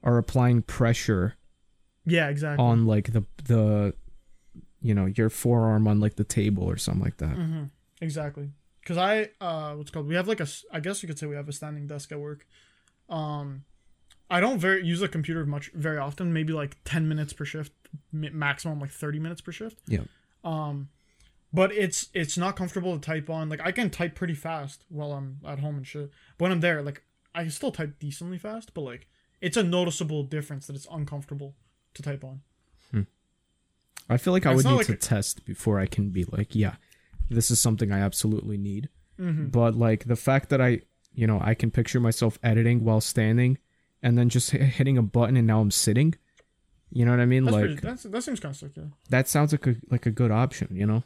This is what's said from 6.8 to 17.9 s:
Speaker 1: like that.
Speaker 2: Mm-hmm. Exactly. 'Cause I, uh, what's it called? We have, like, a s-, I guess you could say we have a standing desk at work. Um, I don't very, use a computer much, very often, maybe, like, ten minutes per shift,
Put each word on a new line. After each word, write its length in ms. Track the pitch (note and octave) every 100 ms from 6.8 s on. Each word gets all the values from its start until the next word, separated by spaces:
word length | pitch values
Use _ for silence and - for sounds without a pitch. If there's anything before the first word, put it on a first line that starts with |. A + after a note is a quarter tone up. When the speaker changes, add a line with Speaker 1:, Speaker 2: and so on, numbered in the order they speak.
| - -
Speaker 1:
like 140 | - -
that. 180 | D3+ D3
Speaker 2:
Mm-hmm. 280 | E3 D#3+ C#3+ _ _ _
Exactly. 500 | E3 D3+ D3 C#3+ C#3+ C#3+ _ _ -
'Cause 120 | F3
I, 320 | F#3 G#3+ G#3+ _
uh, 360 | F3+ D#3+ D3+ D3
what's 140 | D3+
it 40 |
called? 140 | E3 D3
We 80 | E3+
have, 120 | F#3
like, 120 | A3
a 40 |
s-, 220 | D3 - -
I 80 | E3
guess 240 | D#3 G3
you 40 | E3+
could 120 | D3
say 60 | D3+
we 80 | D3
have 140 | D3
a 40 |
standing 340 | C#3+ D3+ D3+ C#3+
desk 240 | D3 C#3+
at 80 | D3+
work. 280 | D3 D3 _ _ _ _ _ _ _
Um, 540 | D#3+ D3+ D3 C#3+ C3+ C#3 _ _ _ _ _ _
I 100 | F3
don't 180 | G#3 B3+
very, 260 | F3+ F#3+ F3
use 160 | E3+
a 60 | G3
computer 380 | E3 D3+ E3 C#3+
much, 260 | D3 C#3+
very 240 | - D3+ D3+
often, 360 | C#3 C#3+ F3
maybe, 180 | D#3+ D#3
like, 240 | D#3+ C#3+ -
ten 240 | - E3 D#3
minutes 240 | D3+ D3
per 120 | - C#3+
shift, 260 | D#3 D3 _ _